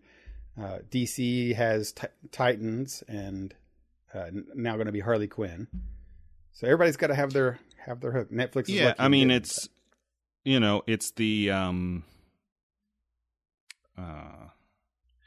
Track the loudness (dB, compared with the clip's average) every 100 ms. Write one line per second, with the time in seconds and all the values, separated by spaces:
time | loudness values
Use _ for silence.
0 | _ _ -20 -18 -16 -12 -10 -10 -6 -2
1 | -2 -2 -2 0 0 2 2 2 -2 -8
2 | -12 -12 -12 0 0 2 -2 -4 -6 -10
3 | -12 -10 -8 -8 -10 -12 _ _ _ _
4 | _ -12 -8 -10 -10 -6 -4 -2 -2 -2
5 | 0 0 0 -4 -8 -8 -12 -10 -10 -12
6 | -18 -20 -20 -20 -20 -6 2 6 6 4
7 | 2 2 2 2 2 0 -10 -18 -12 -8
8 | -4 -2 -2 -2 -2 -2 0 4 4 4
9 | 6 6 6 4 0 -6 -8 _ _ _
10 | _ _ _ _ 0 4 4 2 0 -2
11 | -2 -2 0 2 2 0 0 -2 -4 -6
12 | -10 _ _ _ _ _ _ _ _ _
13 | _ _ _ _ _ _ -20 -20 _ -16
14 | -14 -14 -16 -20 -20 _ _ _ _ _
15 | _ _